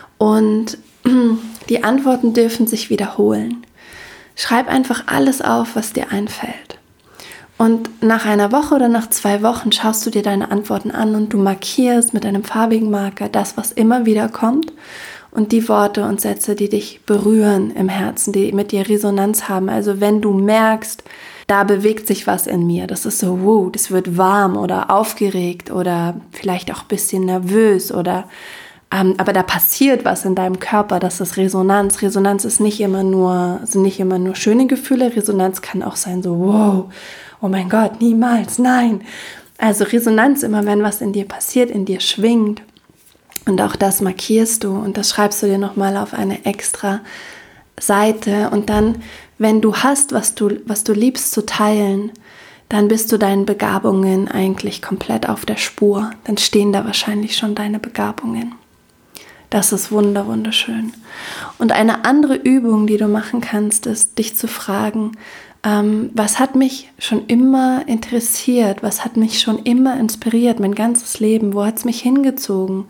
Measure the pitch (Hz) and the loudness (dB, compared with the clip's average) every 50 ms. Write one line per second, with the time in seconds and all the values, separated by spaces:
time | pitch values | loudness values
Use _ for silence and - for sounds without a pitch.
0 | - - _ - 214 214 214 220 220 208 214 220 226 214 - - - _ _ _ | -20 -14 _ 0 2 4 4 4 4 2 2 0 -2 -4 -8 -14 -18 _ _ _
1 | - 247 254 254 240 226 220 220 - - - - - - 233 240 - 214 254 269 | 0 2 4 4 4 4 2 0 -4 -10 -16 -12 -4 -2 -2 0 0 2 0 2
2 | 277 262 254 247 247 233 226 240 226 226 226 - 220 220 226 220 - - 220 196 | 2 2 2 2 2 2 4 4 2 2 2 0 0 0 0 -4 -4 -2 -2 -2
3 | 202 202 - - 208 - 107 - 110 117 120 120 - _ _ - - - - - | -2 -4 0 0 2 2 2 0 -2 -4 -6 -8 -12 _ _ -20 -20 -20 -20 -20
4 | - - - - - - - - - - 233 247 254 - - 262 262 - 233 - | -20 -20 -20 -20 -20 -18 -12 -8 -4 0 0 0 0 0 0 0 0 0 -2 -6
5 | - - - 277 277 269 262 269 - - 233 233 233 233 - 226 220 - - - | -4 -2 0 2 2 2 2 0 0 0 0 0 0 -2 -4 -6 -6 -4 -4 -6
6 | - - 196 202 208 220 - - - - - - - - - - _ _ _ _ | -4 -4 -4 -4 -4 -6 -8 -10 -10 -10 -10 -12 -16 -20 -20 -20 _ _ _ _
7 | _ _ - - - - - - - _ _ - 226 226 226 226 226 - - - | _ _ -20 -20 -20 -20 -20 -20 -20 _ _ 0 2 2 2 2 -2 -8 -6 0
8 | 226 220 226 226 220 208 208 208 202 202 247 294 294 - 302 269 247 240 233 226 | 2 2 2 2 2 0 2 2 2 2 2 0 2 2 2 4 4 4 2 2
9 | 226 - - - - 202 202 208 214 233 240 - - 214 202 - - 220 220 - | 0 -2 -4 -2 0 0 0 2 2 0 0 0 0 0 0 2 0 -2 -2 -2
10 | - 233 - 208 202 208 202 196 - - 202 202 208 - 208 196 - 214 - - | -4 -2 -2 0 0 0 0 0 -2 -2 -2 -4 -2 -2 -4 -4 -4 -6 -4 -2
11 | 220 214 214 214 214 208 - 202 196 196 190 190 - - - - 254 247 240 233 | 0 0 2 0 0 0 2 2 2 2 0 -2 -6 -4 0 2 2 4 4 2
12 | 233 - - 214 214 196 196 196 208 - - 220 226 226 226 220 220 214 208 202 | 0 0 -2 -2 -2 -2 -2 -2 -4 -4 -2 0 2 2 2 2 2 0 0 0
13 | 196 196 196 - 202 - - 202 202 - - 233 - - - - 220 220 240 254 | -2 -4 -6 -6 -8 -4 -2 -2 -2 -2 -6 -8 -8 -6 0 2 2 4 4 4
14 | 233 220 214 208 226 226 - - 226 226 262 311 330 311 - - - - - - | 2 2 2 2 0 -2 -2 -2 0 0 0 0 -2 -4 -10 -18 -20 -20 -18 -18
15 | - - - - - - - - 214 214 233 226 226 226 214 208 202 202 208 208 | -16 -18 -18 -20 -18 -8 -2 -2 0 2 2 2 2 2 2 2 2 2 0 -2
16 | 202 214 202 196 - 208 202 202 - 214 208 208 202 202 220 208 - - - - | -2 -2 -2 -2 -2 -4 -4 -4 -4 -4 -2 -2 -2 -2 -2 -4 -4 -6 -16 -12
17 | - - 208 202 202 214 220 220 208 208 202 190 202 220 - - 185 185 185 190 | -2 0 0 2 4 4 4 4 4 4 4 2 0 -2 -2 -2 -2 -2 -2 -2
18 | 190 - - - - 208 202 196 196 - 196 196 202 208 214 196 196 - 214 208 | -4 -4 -4 -4 -4 -2 0 0 0 2 0 -2 -2 0 -2 -2 0 0 0 2
19 | 214 202 202 196 196 208 214 - - - 196 185 190 190 - 214 208 208 196 196 | 2 0 2 2 2 0 0 -2 -2 -2 -2 -2 -2 0 -2 -2 0 -2 0 2
20 | 202 208 214 208 214 208 196 190 196 208 214 220 220 220 220 220 - - - - | 2 2 2 2 2 2 2 2 2 2 4 4 4 2 2 0 -4 -10 -14 -14
21 | - - - - - - - - - - 202 202 196 202 202 196 208 214 214 220 | -16 -20 -20 -20 -20 -20 -20 -14 -4 0 2 2 4 2 2 4 4 2 0 0
22 | 214 - - - - 202 196 185 - - - 175 170 170 170 180 185 185 196 - | -2 -4 -4 -2 -2 -2 -2 -2 -2 -2 -2 0 0 0 0 -2 -4 -6 -8 -6
23 | - 220 - - - 180 185 185 185 208 226 214 185 180 - 214 - - 190 185 | -6 -6 -4 -2 -2 -2 -2 0 2 4 4 4 2 0 -2 -4 -4 0 0 -2
24 | 185 185 170 175 185 185 196 202 196 185 185 208 196 180 185 185 - - 196 202 | 0 0 0 2 2 4 4 4 2 2 0 0 -2 -2 -2 -2 0 2 2 2
25 | 220 - - - 214 196 190 180 175 175 175 175 - - - 185 180 180 175 170 | 2 0 -2 -2 -2 -2 0 -2 -2 -4 -4 -8 -12 -8 -4 -2 -2 0 0 0
26 | 170 170 175 - - - - - - 190 180 180 - - - - - - 202 196 | -2 -2 -4 -8 -12 -16 -16 -8 -6 -4 -4 -4 -6 -8 -10 -10 -6 -6 -4 -4
27 | - - - 190 185 185 185 185 185 180 196 220 226 214 196 185 185 - - 180 | -4 -2 -2 -2 0 0 -2 -2 -2 2 4 4 6 6 4 2 0 -2 -4 -2
28 | 175 180 185 185 190 - - - - - - - - - - - _ - 190 196 | -2 -2 -2 -4 -6 -10 -18 -20 -20 -20 -20 -20 -20 -20 -20 -20 _ -6 -2 2
29 | 190 185 190 - 180 196 202 185 180 - - 170 - - - - 269 277 262 240 | 2 2 2 2 0 2 2 2 0 0 -2 -2 -2 -2 2 2 4 4 4 2
30 | - - 185 - - 190 185 190 185 185 185 180 - - 220 208 208 208 190 175 | 2 0 -2 0 -2 -2 0 0 0 -2 -4 -4 -4 0 0 0 0 0 0 -2
31 | 185 180 175 - 185 170 - 190 190 185 190 185 185 196 196 202 196 196 - - | -2 -2 -2 -4 -6 -6 -2 0 0 0 2 2 2 4 4 2 2 0 0 0
32 | 208 196 196 196 196 202 202 196 - 214 - - 208 208 208 220 208 196 190 196 | -2 0 2 2 2 2 2 0 -2 -2 0 2 0 0 2 0 0 0 0 0
33 | 190 190 190 190 185 180 180 180 180 175 180 - - - - 196 190 196 190 - | 2 2 2 2 2 2 2 0 0 -2 -4 -4 -6 -2 0 2 2 2 2 0
34 | 190 185 185 180 180 190 185 - - 214 220 247 262 247 269 254 - - 269 247 | -2 0 0 0 -2 -2 -4 -2 0 2 4 4 4 2 2 -2 0 -2 0 2
35 | 254 240 240 220 202 - 202 190 185 190 190 - - - - 185 - 196 - - | 2 0 0 -2 -2 0 0 0 0 0 -2 -4 -10 -6 -6 -6 -6 -6 -6 -6
36 | - 185 180 180 185 180 175 170 185 196 208 214 214 202 190 185 185 185 - - | -6 -4 -4 -4 -2 -2 0 0 2 4 4 4 4 4 2 0 -4 -6 -14 -20
37 | - - - - - - - - 214 190 190 190 180 180 220 220 220 196 220 - | -18 -18 -18 -20 -20 -20 -12 -6 -4 -2 -2 -2 -2 0 2 2 2 2 0 0
38 | 233 233 226 226 240 247 240 220 196 - - - 247 247 254 247 240 233 208 196 | 2 2 4 4 4 2 2 0 0 -2 0 0 2 2 4 4 2 2 0 -2
39 | - - - - - - - - - - _ - 220 220 202 208 202 - 226 240 | -6 -12 -16 -16 -16 -16 -18 -20 -20 -18 _ 0 0 2 2 2 0 2 2 2
40 | 240 226 220 202 233 285 269 277 233 226 208 208 208 208 208 208 208 208 208 - | 2 4 4 4 4 4 2 2 0 -2 0 0 0 2 2 2 2 0 -2 -4
41 | 247 202 196 202 196 196 - - - - - 254 247 240 - 202 190 196 185 - | -4 -2 -2 -2 -4 -6 -8 -8 -8 0 2 2 2 2 0 -4 -2 -2 -2 -2
42 | - - - 208 202 226 240 226 214 208 208 - - _ _ _ _ _ _ _ | -2 -2 -2 2 2 4 4 4 2 2 -2 -6 -10 _ _ _ _ _ _ _
43 | _ _ _ _ _ _ - - - - 190 185 208 202 - - 294 196 - - | _ _ _ _ _ _ -12 -6 -2 0 2 2 2 0 0 0 0 0 0 0
44 | 202 185 185 - - - 220 220 226 220 - - 214 202 190 202 220 196 190 208 | -2 -2 -4 -4 -2 2 2 4 4 2 0 -4 -2 -4 -4 -4 -4 -4 -4 -4
45 | 202 - - 214 208 202 208 - 208 202 196 196 202 196 - 196 196 196 196 202 | -4 -2 0 0 0 0 0 0 0 0 0 0 -2 -2 -2 -2 -2 0 0 -2
46 | 208 196 - - 202 196 - - - 202 196 202 - - - - - 196 196 208 | -4 -6 -6 -4 -4 -4 -4 -4 -4 -6 -6 -4 -6 -8 -6 -4 -4 -4 -4 -4
47 | - - - - - - - - - - - - _ _ - - - - 202 202 | -6 -12 -18 -18 -18 -18 -20 -20 -20 -20 -20 -20 _ _ -14 -8 -2 0 2 2
48 | 214 220 214 214 - 214 202 208 208 - - 202 208 - 208 214 214 226 233 - | 2 2 0 0 -2 -2 -2 0 0 0 0 -2 0 0 2 2 2 2 0 -4
49 | - - - - - - _ - 220 220 220 220 220 214 185 - - 269 285 277 | -8 -16 -18 -20 -20 -16 _ 0 2 2 4 4 4 2 0 2 0 2 2 0
50 | - - 254 226 233 - - - 208 202 208 - - - 208 - - - 208 208 | -2 -2 -2 -2 -2 -2 -4 -2 -2 -2 -2 -4 -6 -6 -6 -4 -2 0 0 2
51 | 233 254 254 - - - - - 214 - - - 208 208 214 208 202 196 196 196 | 2 0 0 -2 -6 -4 -4 -4 -4 -4 -2 0 2 2 2 2 2 0 0 -2
52 | 208 226 - - - - - - - - - - _ - 220 208 208 208 220 226 | -4 -6 -10 -14 -20 -20 -20 -20 -20 -20 -20 -20 _ -2 2 2 4 4 2 2
53 | 226 - 226 202 208 196 196 196 196 208 202 202 208 208 196 196 196 220 196 190 | 0 0 0 2 2 2 2 0 0 0 -2 -2 -2 -2 -2 0 0 0 2 2
54 | 190 190 190 190 196 - - 196 190 190 190 - - 202 - - - - 190 - | 2 2 2 0 0 -2 -2 -2 0 0 -2 -4 -6 -8 -8 -8 -8 -8 -6 -6
55 | - - 226 226 - - 214 - - - 214 - - - - - 208 208 202 202 | -4 -4 -4 -4 -2 -4 -4 -4 -4 -6 -4 -4 -4 -6 -2 2 2 2 2 2
56 | 214 220 - - - - 208 208 - - - 208 202 208 202 196 208 220 202 - | -2 -6 -8 -10 -6 -4 -2 0 0 2 2 4 4 4 2 0 -2 -2 -4 -4
57 | - 214 208 208 214 220 - - 226 214 208 214 208 208 214 220 - 233 - - | -2 -2 -2 -4 -4 -4 -4 -4 -2 -2 -4 -4 -4 -4 -4 -6 -6 -8 -6 -4
58 | 208 208 220 - - 226 233 226 233 240 240 - _ _ _ _ _ _ _ _ | -4 -4 -6 -6 -6 -6 -6 -6 -6 -8 -12 -14 _ _ _ _ _ _ _ _
59 | _ _ - - - - - - - - - 196 190 - 214 190 - - 214 208 | _ _ -20 -20 -20 -20 -20 -20 -8 -2 -2 0 0 0 0 -2 -2 0 2 2
60 | 208 202 202 202 202 214 226 220 220 220 226 - - 233 226 - 226 226 - - | 2 2 2 0 -2 -4 -4 -4 -4 0 0 0 0 0 -4 -6 -6 -8 -10 -14
61 | - - - - - - - - - - - - 240 220 - - 214 226 - 233 | -20 -20 -18 -16 -14 -14 -14 -14 -14 -14 -6 0 0 2 4 4 4 2 2 0
62 | - - 269 302 294 269 262 - - 254 262 269 233 226 220 214 214 208 208 208 | 0 2 4 4 4 4 2 2 2 4 4 4 4 2 2 2 2 2 2 2
63 | 214 208 208 214 220 - 247 240 233 - 220 208 214 208 - - - 240 220 - | 2 2 0 0 -2 -4 -6 -6 -4 -2 -2 -2 -2 0 -2 -2 -2 -4 -2 -2
64 | - - - - 220 220 - - - 226 - - - - 190 202 214 208 208 220 | -4 -4 -2 -4 -4 -4 -4 -6 -6 -6 -8 -8 -6 -4 -4 -2 -2 -2 -2 -4
65 | 214 220 220 - - - - - - - - - - 214 208 208 208 208 214 214 | -4 -4 -6 -12 -18 -20 -20 -20 -20 -20 -16 -6 -2 0 2 2 2 2 2 0
66 | 226 - - 214 208 214 - - 262 262 262 262 269 262 - - - - _ - | -2 -2 -2 -2 -2 0 2 0 0 2 4 2 2 2 0 -6 -16 -18 _ -10
67 | - - 214 - 214 - 233 240 254 262 269 262 262 254 254 262 - - 226 226 | -4 -2 -2 -2 0 2 2 4 6 6 4 4 4 2 2 0 -2 -2 -4 -4
68 | - - 247 240 240 - - - - 254 247 247 226 196 202 - - 208 - - | -2 -2 -4 -2 -2 -2 -4 -2 0 0 2 2 2 2 0 -2 -4 -6 -4 -4
69 | - 226 - 226 220 220 - - - 226 214 - - 247 240 254 262 262 247 - | -6 -2 0 0 0 2 0 0 0 0 0 -2 0 2 4 4 4 4 2 0
70 | 226 220 - - - 226 226 233 240 240 233 233 202 190 202 214 220 240 240 - | 0 -2 -2 -4 -4 0 2 4 4 2 2 2 0 -2 0 0 0 0 0 0
71 | - - - - 214 214 220 220 220 202 196 202 202 214 226 - - 240 233 - | -2 -4 -4 0 2 2 2 2 2 0 0 0 -2 -2 -2 -2 -4 -4 -4 -2
72 | - 247 262 277 277 269 254 262 - - 196 190 190 190 190 190 196 | 0 2 2 4 2 2 0 -2 -4 -4 -2 -2 -2 -2 -4 -6 -6